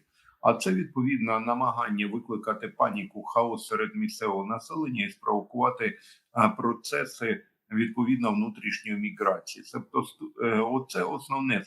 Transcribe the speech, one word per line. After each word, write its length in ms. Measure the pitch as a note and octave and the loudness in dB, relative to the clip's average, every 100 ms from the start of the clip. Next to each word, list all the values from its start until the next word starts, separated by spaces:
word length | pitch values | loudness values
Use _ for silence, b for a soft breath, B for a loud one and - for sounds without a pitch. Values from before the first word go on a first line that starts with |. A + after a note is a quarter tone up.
| _ b b b | _ b b b
А 120 | A#2 | 4
це, 200 | A#2 F#3+ | 4 2
відповідно, 640 | F#3+ E3 C3 B2+ C3+ A2+ A2 | 2 0 0 2 2 2 2
намагання 680 | A#2 A#2+ B2+ A#2+ A#2 G2+ G#2 | 2 2 2 0 0 0 0
викликати 600 | A2 - A2 G#2+ G#2+ A2 | -4 -4 -4 -4 -4 -6
паніку, 560 | - A#2+ G#2 F#2+ G#2+ | 0 0 0 -6 -10
хаос 440 | - A#2+ A#2 G#2+ - | 0 2 2 0 -4
серед 280 | A2 G#2+ G#2+ | -2 -2 -2
місцевого 500 | G#2+ - G#2+ G2 G2 | -4 -2 -2 0 -2
населення 600 | A2+ - D#3+ D3+ B2 G2+ | -6 -6 -4 -2 -2 -2
і 40 | |
спровокувати, 880 | - - G#2 G2 B2 B2 B2 A2 B B B _ - | -2 0 0 0 0 2 2 -2 B B B _ 4
е, 120 | A2 G#2+ | 4 4
процеси, 880 | A#2 A2+ - D3 C#3+ - A#2 G2 - _ _ | 0 -2 -4 -4 -4 -4 -2 -4 -6 _ _
відповідно, 600 | A2 A2+ A2+ A#2+ B2+ A#2 | 0 0 2 2 4 4
внутрішньої 680 | G#2 A2 G#2+ G#2+ F#2+ A2 G#2 | 2 0 -2 -6 -6 -4 -4
міграції. 680 | G#2+ F#2 G2+ F#2+ - G#2+ G#2 | -4 0 2 2 -4 -14 -10
Тобто, 300 | - - B2+ | -10 -4 -2
ст-, 400 | B2 - - - | -2 -8 -14 -2
е, 160 | A#2+ A2 | 2 2
оце 440 | A2+ C3 C3 F#2+ | 2 0 -2 -2
основне 600 | F2+ D3 - C3+ C3+ G#2+ | -2 -4 -4 -2 0 0